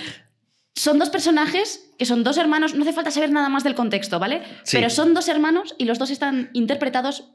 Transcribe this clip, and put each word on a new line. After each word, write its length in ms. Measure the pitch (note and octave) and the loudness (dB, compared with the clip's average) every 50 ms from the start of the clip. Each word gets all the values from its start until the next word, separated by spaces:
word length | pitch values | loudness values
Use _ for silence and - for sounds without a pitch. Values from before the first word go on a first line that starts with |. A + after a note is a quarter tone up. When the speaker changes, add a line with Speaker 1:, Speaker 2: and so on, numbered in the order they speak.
| - - - - _ _ _ _ _ _ _ _ _ _ - | -12 -14 -14 -16 _ _ _ _ _ _ _ _ _ _ -8
Speaker 1:
Son 220 | - - D4+ D4 D4 | -2 0 2 4 4
dos 100 | F4 - | 2 2
personajes 840 | - F4 C#4+ E4 D#4+ D4+ D4+ D4 D#4 F#4 G#4 A4 - - - - _ - | -2 -2 2 2 2 2 2 0 0 0 -2 -2 -4 -14 -16 -18 _ -6
que 60 | B3+ | -2
son 200 | A#3+ A#3+ A#3 A#3 | 0 0 0 2
dos 120 | B3+ C#4+ | 0 2
hermanos, 380 | D#4+ E4 D4+ D4+ D#4 D#4+ D#4 - | 2 2 2 2 2 2 0 0
no 80 | C#4+ D4 | 0 0
hace 100 | D#4 D#4+ | 0 0
falta 200 | D#4+ D#4 D4+ C#4+ | -2 -4 -2 -2
saber 180 | C#4+ D#4 C#4+ | 0 0 2
nada 180 | D4 D4 C#4+ C#4 | 2 2 2 2
más 140 | C4+ C#4 C4+ | 0 0 0
del 140 | C#4+ B3 | 0 0
contexto, 420 | B3+ A#3+ G#3+ G#3 G3 G3+ - F#3 E3+ | 0 -2 0 0 -2 -2 -2 -4 -2
¿vale? 240 | F#3 G#3 C#4+ E4+ - - - - - | -2 -2 -4 -4 -6 -10 -18 -14 -6
Speaker 2:
Sí. 120 | - - | -2 0
Speaker 1:
Pero 140 | B3 A#3 A#3+ | 2 2 2
son 240 | A#3 D4 D4+ E4 E4 | 2 2 4 4 4
dos 140 | F4+ E4+ F4 | 4 2 0
hermanos 460 | D4+ D4+ D4+ D#4 D#4+ F4+ G4+ - - - | 0 2 2 2 2 2 0 -4 -6 -4
y 60 | C4 | -2
los 160 | A3+ A#3+ A#3+ | -2 0 -2
dos 100 | C4+ C4 | -2 -4
están 400 | C#4 C4+ D4 C#4+ C4+ B3+ B3 B3 - | -4 -4 -4 -2 -2 -2 -4 -4 -2
interpretados 680 | A#3+ A3+ G#3+ C#4 C#4+ D4 C4 B3+ B3+ B3 C#4 C#4 - - - _ | -2 0 0 0 -2 -2 -2 -2 -2 -2 -2 -4 -6 -10 -14 _